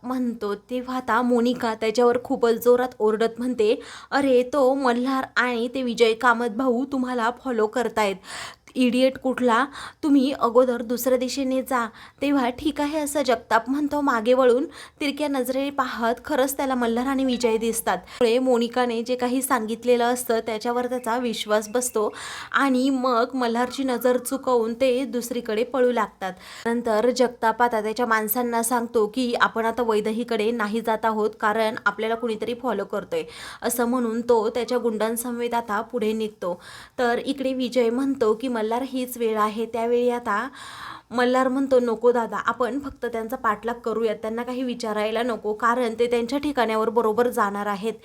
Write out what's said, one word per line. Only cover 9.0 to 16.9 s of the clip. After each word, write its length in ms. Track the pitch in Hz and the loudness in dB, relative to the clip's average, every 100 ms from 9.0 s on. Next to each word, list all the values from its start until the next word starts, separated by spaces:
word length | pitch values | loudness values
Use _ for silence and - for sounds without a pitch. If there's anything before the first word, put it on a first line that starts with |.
| 262 262 | 4 2
कुठला, 460 | 262 240 247 226 277 - - - | -2 0 2 4 2 -6 -16 -4
तुम्ही 300 | 311 277 254 | 4 4 4
अगोदर 500 | - 233 233 254 240 | 2 4 4 4 2
दुसऱ्या 360 | 226 240 254 247 | -2 -2 2 2
दिशेने 440 | 254 254 262 262 | 0 -2 0 -2
जा." 260 | 262 254 226 - - _ | 0 -2 -2 -8 -20 _
तेव्हा, 260 | 277 285 247 | 0 2 2
"ठीक 300 | 247 302 294 | 0 -4 -2
आहे," 180 | 294 311 | -2 -2
असं 240 | 285 294 | -2 0
जगताप 480 | 254 233 - 226 226 | 0 0 2 0 2
म्हणतो 300 | 277 285 294 | -2 0 0
मागे 320 | 277 233 220 | 0 2 4
वळून 320 | 254 254 240 311 - - - | 4 6 4 0 -8 -20 -6
तिरक्या 280 | 294 285 294 | -4 -2 -2
नजरेने 420 | 277 247 262 277 | -2 -2 -4 -2
पाहत. 440 | 277 254 220 233 240 | -2 -4 -2 -2 -2
खरंच 320 | - 294 269 277 | -2 0 0 0
त्याला 180 | 269 | -2
मल्हार 320 | 262 233 | 0 0